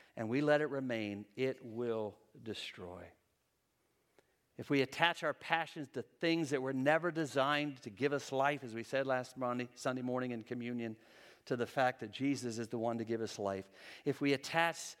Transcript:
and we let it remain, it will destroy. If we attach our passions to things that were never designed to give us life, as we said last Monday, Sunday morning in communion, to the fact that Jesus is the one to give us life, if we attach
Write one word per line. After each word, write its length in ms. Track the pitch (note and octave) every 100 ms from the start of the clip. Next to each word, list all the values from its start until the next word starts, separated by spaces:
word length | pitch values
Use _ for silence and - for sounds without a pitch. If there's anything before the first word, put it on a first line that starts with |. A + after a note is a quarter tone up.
| - -
and 100 | A2+
we 140 | C3
let 180 | D3 D3
it 120 | D3+
remain, 540 | C3+ C3 A2+ G#2 G2+ G#2 -
it 220 | C3 -
will 560 | A#2+ A2+ A#2+ A2 G#2+ F#2 _ -
destroy. 600 | A2+ G2 - - F2+ F2+ F2 - _ _ _ _ _ _ _ _ _ _ _ _ _ -
If 140 | -
we 100 | C#3+
attach 420 | C3 - E3+ E3
our 120 | D#3 -
passions 520 | - E3 D#3 E3 C#3
to 120 | B2+ - _
things 300 | E3+ E3 C#3+
that 100 | C#3
were 140 | C3
never 380 | C3 C3+ D#3+ F3
designed 680 | D#3+ D3 C3+ C3+ D3 D3 C3
to 80 | A#2
give 200 | G2+ C#3
us 200 | C#3 -
life, 320 | C3+ C#3 D3
as 100 | B2
we 80 | A2+
said 240 | A2+ C3+ C3+
last 320 | B2+ B2 C3
Monday, 320 | B2 B2 B2 -
Sunday 260 | C3+ B2+
morning 300 | B2+ B2+ B2+
in 100 | A#2
communion, 540 | A2 B2 A#2+ A#2+ A#2 A2 - - - - -
to 100 | B2+
the 120 | A2+
fact 320 | C#3+ B2+ -
that 120 | A2
Jesus 460 | - C#3 B2+ A#2+ A2+
is 100 | A2+
the 120 | A#2
one 180 | A#2 A#2
to 80 | A2
give 160 | A2+
us 160 | A2 -
life, 280 | G2+ G2 - - - -
if 160 | C#3+ C3
we 140 | C#3+
attach 640 | C3+ - E3 E3+ D#3+ - -